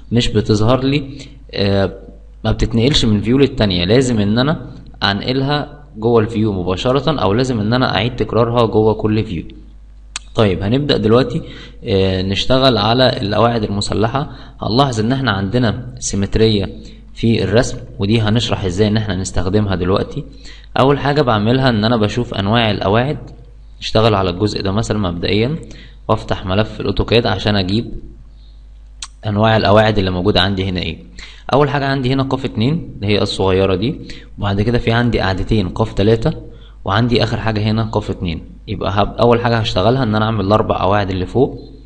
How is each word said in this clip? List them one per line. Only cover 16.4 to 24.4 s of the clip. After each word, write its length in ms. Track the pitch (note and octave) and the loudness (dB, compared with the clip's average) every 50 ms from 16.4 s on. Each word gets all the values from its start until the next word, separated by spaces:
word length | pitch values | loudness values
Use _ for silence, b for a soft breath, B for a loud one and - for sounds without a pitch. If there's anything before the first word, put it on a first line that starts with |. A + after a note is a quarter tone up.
| A2 A2+ G#2+ G2+ F#2 - - B B B B B B B - | 4 4 2 0 -2 -4 -8 B B B B B B B -8
في 300 | - - A2+ A2+ F#2+ F#2 | -2 0 2 2 2 0
الرسم، 340 | F2+ G2 A#2 - - - - - - - - | 2 2 2 2 0 -4 -10 -12 -14 -8 -6
ودي 220 | G2 G2 A2+ A#2 | -2 0 2 2
هنشرح 440 | G#2+ G#2+ G#2+ A#2+ - - G2 F2+ G2 | 2 2 0 0 0 -2 -4 -4 -4
ازاي 240 | F#2 F2 G2 G#2+ G#2 | -4 0 0 0 2
ان 80 | G#2 | 2
احنا 200 | G#2+ - - F#2 | 0 -2 -2 -4
نستخدمها 580 | F#2 F#2 - - F#2+ F2+ F#2+ F#2+ G#2+ G#2+ G2 F#2+ | -4 -6 -4 -4 -2 -2 0 0 0 0 0 -2
دلوقتي. 480 | F2 F2 F2+ G2 - - - - C#3 - B B B B B B B B B - - | -2 0 0 0 0 0 -2 -6 -10 -10 B B B B B B B B B 0 2
اول 200 | B2+ C#3 C#3+ C#3 | 4 4 4 2
حاجة 240 | - C#3 C#3+ D3 D3 | 0 0 0 2 2
بعملها 460 | B2 A2+ G#2 G2+ A2 B2 C3+ C3+ C3 | 2 2 2 2 2 2 2 2 2
ان 160 | A#2+ G#2 G#2 | 2 2 2
انا 120 | A2+ B2 | 2 2
بشوف 380 | A2+ G#2 G#2 G#2+ B2 A#2+ - - | 2 2 0 0 -2 -4 -4 -4
انواع 360 | G2 G2 G2 A2+ A#2+ A2+ G#2+ | -4 -2 0 2 2 2 0
القواعد، 480 | G2+ - - F#2+ G2+ A#2 B2 C#3+ D3+ A#2 - - - - - - - - - - - - | 0 0 0 0 2 2 0 0 -4 -6 -10 -14 -18 -20 -20 -20 -20 -20 -20 -20 -18 -12
اشتغل 340 | - - - A2 A2+ A#2 B2 | -10 -2 2 2 4 4 4
على 160 | F#2+ F#2+ F#2 | 2 2 0
الجزء 320 | F2+ F2+ | 0 0